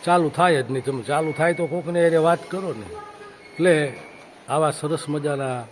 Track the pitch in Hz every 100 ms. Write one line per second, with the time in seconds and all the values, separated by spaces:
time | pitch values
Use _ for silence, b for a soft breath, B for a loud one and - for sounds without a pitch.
0 | - 175 160 131 180 151 120 135 127 135
1 | 107 143 160 147 165 170 165 170 156 175
2 | 170 165 160 170 - 185 190 113 101 -
3 | - - - - - - 175 156 147 117
4 | - - - - - 143 156 - 151 156
5 | 147 147 147 143 135 127 113